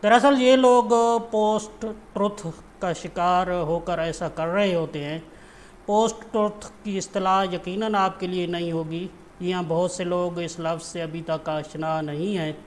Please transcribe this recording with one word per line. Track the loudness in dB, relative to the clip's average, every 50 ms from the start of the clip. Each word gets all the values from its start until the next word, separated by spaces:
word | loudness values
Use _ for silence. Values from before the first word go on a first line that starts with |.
| 6
दरअसल | 6 6 8 8 6 6
ये | 6 6 6 6
लोग | 8 8 8 6 6 6 4 4 4 4 4 2 2 0 -2
पोस्ट | 0 2 2 2 2 0 -2 -6 -12 -10 -10 -10 -10 -10 -16 -10 -4
ट्रुथ | -2 -2 -2 -2 -4 -10 -10 -10 -10 -16 -20 -12 -6 -4
का | -4 -4
शिकार | -4 -8 -10 -4 0 2 2 4 2 2 2
होकर | 0 -2 0 0 -2 -2 -2 -2 -2 -2
ऐसा | -2 -2 -4 -4 -6 -6
कर | -4 -4 -4
रहे | 0 2 2 2 2 2
होते | 0 -2 -2 -4 -8
हैं। | -6 -6 -8 -8 -10 -14 -20 -20 -20 -20 -20 -20 -20 -20 -20 -18 -6
पोस्ट | 0 2 2 2 2 0 -6 -14 -4 -2
ट्रुथ | 0 0 0 -2 -6 -16 -18 -18 -12 -8
की | -6 -6
इस्तिलाह | -4 -6 -4 -4 -2 0 2 2 2 2
यकीनन | 0 -2 -6 -6 -6 -6 -4 -2 0 0
आपके | 2 2 0 0 -4 -6
लिए | -4 -2 -2 -2
नई | -2 -2 -4 -2 -2
होगी, | -2 -4 -4 -4 -6 -8 -8 -8 -12 -16 -20 -20 -14 -6 -4
यहाँ | -2 -2 -2 -2
बहुत | 0 0 0 0 0 -2
से | -4 -4
लोग | -2 0 0 0 -2 -2 -4
इस | -6 -6 -6 -6
लफ्ज़ | -4 -4 -4 -4 -6
से | -10 -8 -8
अभी | -8 -6 -6 -10 -4
तक | -4 -4 -4 -2 -4
आशना | -4 -4 -6 -8 -8 -6 -4 -2 -2 -2
नहीं | -4 -4 -4 -4 -4 -2 -2
हैं। | -2 -2 -4 -6 -8 -12